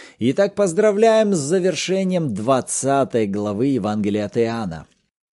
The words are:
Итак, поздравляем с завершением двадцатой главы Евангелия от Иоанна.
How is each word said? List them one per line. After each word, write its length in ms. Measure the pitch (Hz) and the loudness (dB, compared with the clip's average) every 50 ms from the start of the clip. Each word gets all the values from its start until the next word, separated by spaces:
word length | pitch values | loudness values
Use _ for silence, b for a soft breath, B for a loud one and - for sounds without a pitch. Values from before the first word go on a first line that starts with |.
| B B B B | B B B B
Итак, 380 | 110 123 135 - 196 202 196 | -2 0 2 2 0 0 0
поздравляем 800 | - 202 180 160 190 214 214 202 202 220 226 220 220 220 208 196 | 0 -2 0 2 2 2 2 4 4 4 4 4 4 2 2 0
с 40 | 165 | 0
завершением 960 | 135 139 180 190 175 185 170 139 - - 185 190 190 185 185 175 165 135 104 | 0 0 0 0 0 0 -2 -2 -4 -2 -2 -2 0 0 0 0 -2 -2 -4
двадцатой 920 | 95 107 123 135 127 120 - - - - 135 139 139 131 - - 120 110 98 | -2 0 0 2 0 0 -2 -6 -4 -2 0 2 2 0 0 0 0 0 0
главы 400 | 98 104 104 107 104 101 127 143 | -2 -2 -4 -2 -2 -2 0 0
Евангелия 580 | 135 120 95 107 107 107 101 101 101 104 104 | 0 0 0 -2 -2 -2 -2 0 0 -2 -2
от 100 | 101 - | -2 -2
Иоанна. 520 | 120 117 113 113 117 110 92 82 78 69 - _ _ _ _ _ _ _ _ | 0 0 0 -2 -4 -6 -8 -8 -10 -14 -18 _ _ _ _ _ _ _ _